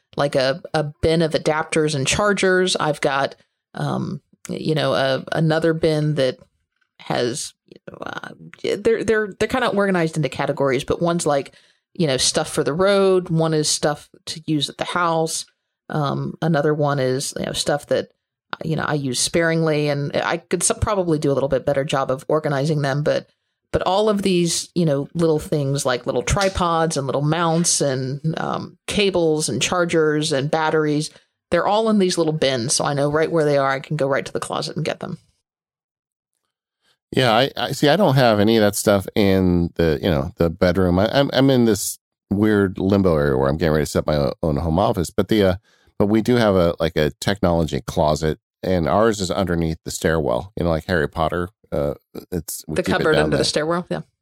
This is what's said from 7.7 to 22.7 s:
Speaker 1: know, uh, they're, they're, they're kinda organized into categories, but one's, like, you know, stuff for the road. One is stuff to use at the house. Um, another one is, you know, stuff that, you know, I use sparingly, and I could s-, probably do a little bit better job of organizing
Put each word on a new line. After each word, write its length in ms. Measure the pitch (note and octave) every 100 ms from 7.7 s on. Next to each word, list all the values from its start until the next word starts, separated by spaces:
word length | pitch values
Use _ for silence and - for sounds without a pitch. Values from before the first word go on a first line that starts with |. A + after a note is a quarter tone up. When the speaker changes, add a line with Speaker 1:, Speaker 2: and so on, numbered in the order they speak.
| - -
Speaker 1:
know, 60 | -
uh, 320 | - - - - D#3+ - - -
they're, 260 | A3 A3+
they're, 300 | A3 A3 G#3+
they're 140 | F3 A3
kinda 180 | B3+ A#3+
organized 480 | G3+ G3 F#3 D#3+ D#3+
into 140 | D3+
categories, 560 | - C#3 C#3 C#3 C3 -
but 160 | -
one's, 240 | E3+ E3+ D#3
like, 280 | C#3+ - _ _ _ _
you 140 | - D#3
know, 80 | B2+
stuff 320 | - E3+ D#3
for 140 | -
the 100 | C#3+
road. 560 | D#3 G3 G3 F#3+ F#3 F3+
One 240 | D#3+ D#3+
is 140 | D#3 D3
stuff 420 | - D#3 D3 - _ -
to 140 | D#3+ D#3
use 240 | D#3 C3
at 80 | -
the 80 | -
house. 600 | F3 F3 D#3+ D#3+ - - _ _ _ -
Um, 460 | D#3 C#3+ C#3 C#3 -
another 320 | D#3+ D3+ D3+
one 260 | D3+ C#3+ C#3+
is, 340 | B2+ B2+ - -
you 80 | -
know, 60 |
stuff 340 | - - F#3+ -
that, 240 | B2+ F#2+ _ _ _ - -
you 140 | D#3+ D#3
know, 60 |
I 100 | -
use 260 | D3 C#3 A#2+
sparingly, 720 | - F3 E3 E3 D#3+ D3+ D3
and 260 | C#3+ C#3+ -
I 220 | G#2 E3+
could 260 | - F3+
s-, 80 | - -
probably 400 | - G3+ F3 D3+
do 120 | D3
a 20 |
little 160 | C3+ C#3
bit 160 | C3 -
better 180 | C#3+
job 260 | C#3+ C#3 C3
of 140 | C3 -
organizing 520 | D3+ D#3 C#3 D3